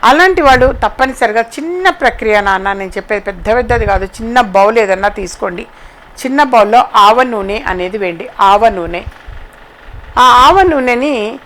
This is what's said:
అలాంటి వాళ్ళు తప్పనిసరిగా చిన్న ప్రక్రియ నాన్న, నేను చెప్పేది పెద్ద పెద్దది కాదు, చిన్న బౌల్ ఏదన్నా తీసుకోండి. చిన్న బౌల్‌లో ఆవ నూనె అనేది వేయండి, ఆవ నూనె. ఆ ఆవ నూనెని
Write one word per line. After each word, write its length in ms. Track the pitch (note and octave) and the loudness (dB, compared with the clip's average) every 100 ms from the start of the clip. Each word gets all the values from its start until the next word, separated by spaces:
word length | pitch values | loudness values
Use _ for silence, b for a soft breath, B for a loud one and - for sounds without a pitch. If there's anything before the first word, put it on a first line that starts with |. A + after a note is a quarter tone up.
అలాంటి 380 | A3+ C#4+ F#4 F#4 | 4 4 2 2
వాళ్ళు 260 | D4 B3+ B3+ C4+ | 2 4 2 0
తప్పనిసరిగా 560 | G#3 - C4 B3+ A#3 G#3+ | -4 -2 -4 -2 -2 -2
చిన్న 480 | A3+ - D#4+ F4+ F#4 | -6 -8 -8 -2 -2
ప్రక్రియ 500 | F4+ C4 - A3 G#3 | 0 -2 -2 -2 0
నాన్న, 320 | G3+ F#3+ G3 | 0 -2 -2
నేను 200 | G3 G3 F3+ | -6 -8 -10
చెప్పేది 240 | F#3+ G#3 | -6 -6
పెద్ద 260 | G3 F#3 G#3+ A#3 | -6 -10 -2 -2
పెద్దది 300 | A#3 A#3+ G#3+ | 0 -2 0
కాదు, 180 | F#3+ | -2
చిన్న 360 | F#3+ - A3+ B3 | -4 -10 -2 0
బౌల్ 380 | A3+ F#3+ G3 A3+ | 2 2 2 2
ఏదన్నా 300 | G#3 F#3+ G3+ | 0 0 -2
తీసుకోండి. 580 | G#3 F#3 - G3+ F3 - B B B B - | -4 -10 -8 -8 -8 -14 B B B B -10
చిన్న 200 | C4 C#4 | -4 0
బౌల్‌లో 420 | C#4+ B3 G#3 A#3 - A3 G#3 | 2 4 4 2 2 4 4
ఆవ 160 | A3+ | 4
నూనె 360 | B3+ A3+ G3 G#3+ - | 0 -2 -6 -6 -6
అనేది 320 | F3+ F3+ G#3 | -6 -6 -6
వేయండి, 300 | F#3+ E3+ - - | -6 -8 -14 0
ఆవ 280 | G3 G3+ A3+ | 2 4 2
నూనె. 340 | G3 E3 E3+ G3 - - - - - - - - - - - | 0 -8 -10 -12 -18 -20 -20 -20 -20 -20 -20 -20 -20 -10 2
ఆ 100 | B3 B3 C4+ | 4 6 4
ఆవ 160 | F#4 | 4
నూనెని 760 | F#4 D4+ B3+ A#3+ C#4 C4 G#3 C4 | 2 0 -2 -2 -2 -4 -6 -10